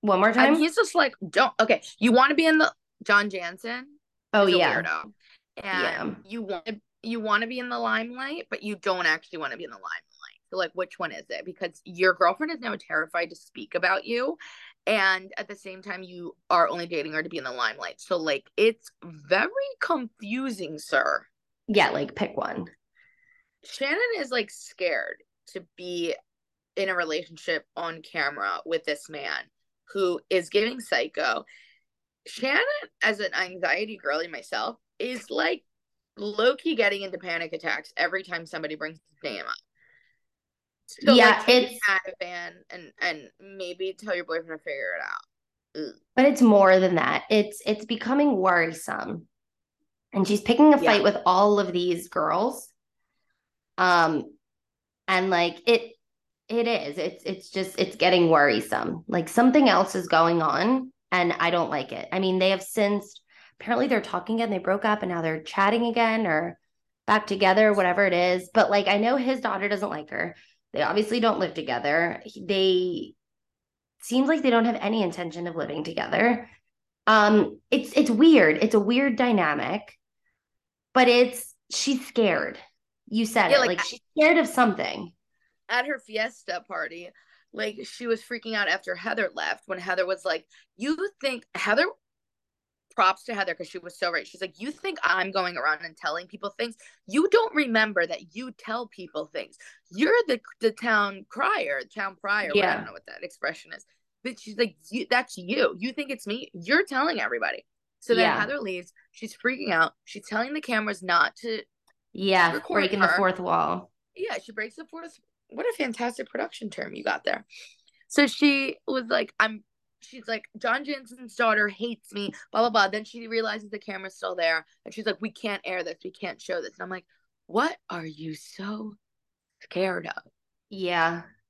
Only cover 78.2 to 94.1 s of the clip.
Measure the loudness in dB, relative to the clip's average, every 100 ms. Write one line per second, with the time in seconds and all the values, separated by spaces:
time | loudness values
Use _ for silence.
78.2 | 8 10 8 6 4 4 4 2 2 2
79.2 | 2 4 2 0 -2 -6 -8 -20 _ _
80.2 | _ _ _ _ _ _ _ 4 6 8
81.2 | 6 2 -14 _ _ -4 -2 -2 -2 0
82.2 | 2 2 -2 -8 -20 _ _ _ _ -2
83.2 | 0 2 4 4 4 0 -2 -6 _ 4
84.2 | 6 6 2 2 2 2 -4 -4 -10 _
85.2 | _ _ _ _ _ -4 -2 -6 _ -6
86.2 | -6 -8 -12 -12 -10 -10 -10 -12 -20 _
87.2 | _ _ _ -8 -8 -8 -16 -12 -6 -6
88.2 | -6 -12 -6 -4 -2 -2 -4 -8 -4 -2
89.2 | -4 -4 -6 -6 _ -10 -4 -2 -2 -4
90.2 | -4 -6 _ _ _ _ -6 -4 -6 _
91.2 | -8 -8 _ -8 0 0 0 -4 _ _
92.2 | _ _ _ _ _ _ _ 0 0 0
93.2 | -6 -4 -4 -4 -10 -14 -16 -4 -2